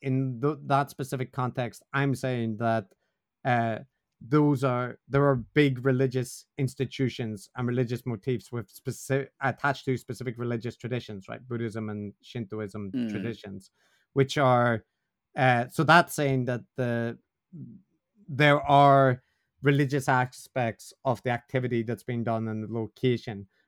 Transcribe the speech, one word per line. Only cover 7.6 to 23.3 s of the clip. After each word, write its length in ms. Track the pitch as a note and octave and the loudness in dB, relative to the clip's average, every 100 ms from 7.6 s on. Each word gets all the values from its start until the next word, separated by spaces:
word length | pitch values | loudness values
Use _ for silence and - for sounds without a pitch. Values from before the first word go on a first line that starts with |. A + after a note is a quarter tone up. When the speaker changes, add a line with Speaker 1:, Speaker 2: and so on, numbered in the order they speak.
| A#2+ | -4
Speaker 1:
religious 380 | B2 A#2+ A#2+ B2 | -2 -2 -4 -6
motifs 440 | A2+ - A#2+ - | -6 -4 -4 -4
with 220 | A#2+ G2+ | -10 -10
speci-, 560 | - - - - C3+ - _ | -14 -12 -12 -2 -2 -2 _
attached 420 | C3+ - C#3+ B2+ | -6 -2 -4 -4
to 120 | - B2 | -4 -4
specific 380 | - A#2 B2+ A2+ | -6 -10 -10 -6
religious 380 | A#2+ A#2 C#3+ - | -6 -6 -6 -10
traditions, 520 | A#2 B2 - G#2 F#2+ | -8 -8 -8 -14 -12
right? 180 | A2+ B2+ | -16 -10
Buddhism 420 | A#2+ A#2 A2 G#2+ | -6 -6 -6 -8
and 240 | G#2 G#2 - | -8 -10 -14
Shintoism 720 | - A#2+ G2+ G#2+ G#2 G#2 G2+ | -14 -12 -10 -8 -10 -10 -8
Speaker 2:
Mm. 100 | B2 A2+ | -6 -6
Speaker 1:
traditions, 640 | G#2 A2+ G#2 G2+ G2 - _ _ _ _ | -6 -6 -8 -12 -16 -18 _ _ _ _
which 240 | C3+ C3+ - | 0 0 4
are, 460 | C3 B2 A#2+ A2 - _ _ _ _ - | 4 4 4 0 -4 _ _ _ _ 0
uh, 320 | C3 A#2+ A#2+ | 2 4 0
so 160 | - | -2
that's 300 | D3+ E3+ - | 6 6 6
saying 320 | - C#3+ C3 B2 | 0 0 0 0
that 160 | A#2+ - - | -4 -8 -6
the, 420 | B2 A#2 A#2 A#2 _ _ _ E3+ B2+ - _ _ _ _ G3+ | -2 -2 -4 -6 _ _ _ -18 -18 -18 _ _ _ _ -12
there 320 | C3+ D3 C#3+ | 2 4 4
are 600 | C#3+ C#3+ C#3+ C#3 C3+ B2+ _ _ _ _ | 6 8 10 8 6 2 _ _ _ _
religious 460 | C#3 C#3+ C#3 C#3 C3 | 2 4 2 0 0
aspects 840 | B2+ B2+ - - C3 A#2 G#2 - - | 0 0 -6 -10 -4 -4 -4 -14 -8
of 180 | C3+ A#2 | -4 -4
the 80 | B2+ | -2
activity 520 | A#2+ _ C3 B2 A#2+ | -4 _ -4 -2 -2
that's 200 | A2+ A2+ | -4 -6
being 220 | - A#2+ | -6 -4
done 240 | A#2 A2+ A2+ | -2 -2 -4
in 140 | A2 | -6
the 100 | G#2+ | -6
location. 760 | A2+ A2 - B2+ A#2 - | -6 -8 -2 0 0 -4